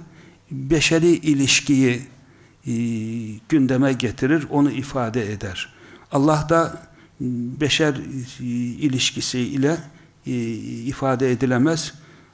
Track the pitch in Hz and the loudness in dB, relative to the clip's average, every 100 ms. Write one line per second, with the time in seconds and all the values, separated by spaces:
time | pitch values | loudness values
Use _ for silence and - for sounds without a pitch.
0 | - - - - - 135 135 156 - 165 | -20 -20 -20 -20 -14 -10 0 2 4 4
1 | 170 165 156 139 135 - - 135 127 120 | 4 4 4 2 2 0 2 4 4 2
2 | - - - - - _ 131 117 117 113 | -6 -20 -20 -20 -20 _ -6 -4 -2 -4
3 | 110 117 110 107 - 156 131 127 139 123 | -4 -8 -8 -12 0 2 4 4 2 2
4 | 117 - 131 160 139 147 143 117 143 135 | -2 0 2 2 2 2 2 0 -4 -2
5 | 113 120 104 101 104 90 - - - - | -2 -2 -4 -6 -8 -10 -12 -14 -20 -20
6 | - 143 147 151 156 165 160 - - - | -4 2 4 2 2 2 2 -4 -18 -20
7 | - - 127 120 120 131 147 - 156 143 | -20 -8 -6 -4 -6 -2 0 2 2 0
8 | 147 131 123 - 123 120 123 120 147 127 | -6 -10 -10 -10 -6 -4 -4 -2 -2 0
9 | - 123 - 127 120 139 143 165 - - | -2 -4 -6 -2 -2 0 0 0 -6 -20
10 | - _ - 123 113 110 110 117 120 131 | -20 _ -6 -4 -4 -6 -8 -8 -8 -4
11 | 135 123 131 120 131 127 147 160 - - | -2 2 2 2 2 4 2 2 -4 -12
12 | - - - | -20 -20 -20